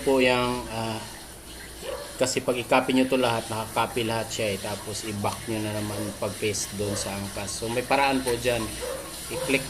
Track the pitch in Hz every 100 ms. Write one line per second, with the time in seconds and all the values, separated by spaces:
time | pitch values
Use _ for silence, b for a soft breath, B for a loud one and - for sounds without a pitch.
0 | 139 135 127 123 123 123 120 113 113 117
1 | 117 - - - - - - - - -
2 | - - 127 131 131 123 113 131 127 131
3 | 131 131 123 113 - 110 107 117 113 123
4 | 113 113 110 - 107 98 107 101 104 101
5 | 110 101 104 - - 110 107 104 104 104
6 | 104 101 107 98 107 98 - 101 101 98
7 | 101 98 98 104 98 - 113 123 123 135
8 | 135 131 123 117 123 117 107 - - -
9 | - - - 120 127 135 135